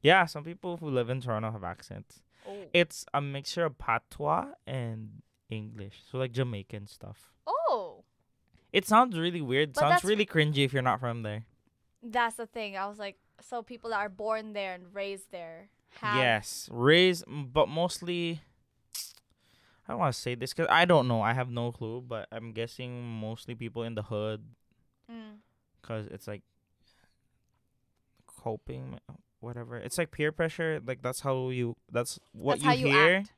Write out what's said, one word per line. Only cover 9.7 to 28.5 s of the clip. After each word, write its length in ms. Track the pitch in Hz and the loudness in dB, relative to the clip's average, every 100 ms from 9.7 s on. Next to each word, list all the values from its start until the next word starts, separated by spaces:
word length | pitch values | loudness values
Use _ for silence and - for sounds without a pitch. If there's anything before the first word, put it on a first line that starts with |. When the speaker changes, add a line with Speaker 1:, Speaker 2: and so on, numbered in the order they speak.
Speaker 2:
But 80 | 127 | 4
Speaker 1:
Sounds 100 | 143 175 | 6 6
Speaker 2:
that's 80 | 175 | 4
Speaker 1:
really 200 | 208 214 | 2 2
cringy 400 | 160 151 143 139 | 4 4 4 4
if 80 | |
you're 80 | 135 | 4
not 180 | 127 117 | 2 2
from 240 | 127 117 | 0 -4
there. 220 | 110 107 110 _ _ _ _ _ | -6 -8 -10 _ _ _ _ _
Speaker 2:
That's 320 | 240 233 233 233 | -6 0 0 -2
the 120 | 226 | -10
thing. 280 | 233 214 196 | -8 -8 -6
I 120 | 196 | -8
was 100 | 208 | -6
like, 200 | 202 196 _ _ | -10 -10 _ _
so 200 | - 240 | -10 -10
people 300 | 220 240 226 | -10 -12 -4
that 60 | 220 | -2
are 120 | 208 | -2
born 440 | 190 220 220 220 | -4 -2 -2 -2
there 200 | 208 190 | -6 -6
and 200 | 180 180 | -6 -12
raised 380 | 202 196 196 - | -8 -6 -8 -12
there 380 | 180 165 165 190 _ _ - | -14 -14 -16 -20 _ _ -6
have 140 | 214 104 | 0 4
Speaker 1:
Yes. 520 | 127 110 104 - - | 4 4 0 -10 -10
Raised, 540 | 117 127 165 185 170 - | 2 6 8 6 4 -6
m-, 200 | 147 135 | -10 -2
but 160 | 135 151 | 2 2
mostly, 760 | 156 175 - 175 175 170 165 _ _ _ _ _ - - - _ _ _ _ _ _ - | 2 -2 -2 -6 -4 -4 -6 _ _ _ _ _ -12 -12 -16 _ _ _ _ _ _ -10
I 40 | |
don't 60 | 226 | 0
wanna 140 | 165 | 0
say 200 | 120 - 123 | 0 -6 -6
this 180 | 117 | -6
'cause 140 | - 165 | -2 4
I 160 | 160 175 | 6 8
don't 220 | 165 127 | 8 6
know. 140 | 113 | 4
I 120 | 110 | 2
have 160 | 123 123 | 0 -2
no 220 | 120 120 | -2 -4
clue, 300 | 117 110 120 | -4 -8 -8
but 260 | 123 117 - | -8 -10 -8
I'm 220 | 110 117 | -12 -10
guessing 500 | 110 117 - 123 123 120 113 | -6 -8 -8 -12 -10 -8 -6
mostly 340 | 107 113 - 117 | -6 -8 -10 -10
people 280 | 117 117 | -8 -6
in 100 | 117 110 | -6 -6
the 80 | |
hood 520 | 104 107 107 107 107 117 _ _ _ _ _ | -4 -2 -2 -4 -10 -20 _ _ _ _ _
Speaker 2:
Mm. 300 | 233 214 208 _ _ _ _ | -18 -16 -20 _ _ _ _
Speaker 1:
'cause 240 | - 113 104 | -10 -8 -8
it's, 200 | 92 - | -12 -14
like, 160 | 104 _ _ _ _ _ _ _ _ _ _ _ _ _ _ _ _ _ _ _ | -14 _ _ _ _ _ _ _ _ _ _ _ _ _ _ _ _ _ _ _
coping, 720 | - - | -12 -8